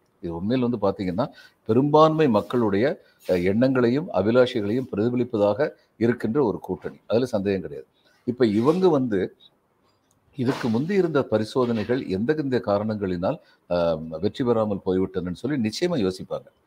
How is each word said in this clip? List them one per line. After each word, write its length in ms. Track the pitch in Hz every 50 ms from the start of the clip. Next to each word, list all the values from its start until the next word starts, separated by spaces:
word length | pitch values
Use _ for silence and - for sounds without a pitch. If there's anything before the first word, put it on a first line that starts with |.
| _ _ _ _
இது 140 | - 85 82
உண்மையில் 340 | 85 92 107 127 131 123 120
வந்து 200 | 120 107 101 98
பாத்தீங்கன்னா 380 | 95 - 98 90 85 101 135 - - - - - _ _ _
பெரும்பான்மை 640 | - 113 123 143 147 151 151 156 160 156 160 160 135
மக்களுடைய, 720 | 107 101 101 - - 123 117 104 98 98 120 151 196 - _ _ _ _ - -
அ, 100 | 92 90
எண்ணங்களையும் 720 | 87 95 101 113 131 135 131 127 120 117 123 147 175 - -
அபிலாஷைகளையும் 760 | 92 98 110 117 127 123 123 - 117 101 101 113 131 127 - -
பிரதிபலிப்பதாக 760 | 95 110 123 123 123 120 120 - 104 101 101 104 - 151 156 - - _ _ _ -
இருக்கின்ற 460 | 110 117 117 - - 110 113 151 135
ஒரு 160 | 104 90 -
கூட்டணி, 400 | - - 92 - - 80 - - _ -
அதுல 180 | 101 117 131
சந்தேகம் 360 | 123 - 101 95 101 98 92
கிடையாது. 260 | 82 73 71 67 - _ _ _ _ _ _ _ _
இப்ப 200 | 120 117 - 123
இவங்க 440 | 110 98 107 117 143 165 185 185 185
வந்து 460 | 156 135 127 120 104 92 95 - - _ _ _ _ _ _ _ _ _ _ _ _ _ _ _ _ _ _ _ _
இதுக்கு 340 | - 123 123 139 - - 117
முந்தி 260 | 107 120 151 170 208
இருந்த 280 | 190 175 165 147 139 123
பரிசோதனைகள் 840 | - 110 107 110 - - 135 123 117 117 110 101 113 123 135 - -
எந்தெந்த 540 | 92 92 113 139 156 156 143 135 127 113 -
காரணங்களினால், 720 | 104 101 101 107 110 107 101 101 92 90 87 90 110 139 - - _ _ _ _ -
அ, 240 | 87 87 85 85 80
வெற்றி 480 | 78 80 80 80 80 92 104 - - 131
பெறாமல் 380 | 120 117 113 110 107 101 90 -
போய்விட்டனன்னு 480 | 98 92 92 95 92 - 92 87 90 87
சொல்லி 360 | - - 131 151 135 110 107
நிச்சயமா 400 | - - 175 175 175 139 98 92
யோசிப்பாங்க. 360 | 92 - 73 - 78 67 - - _ _ _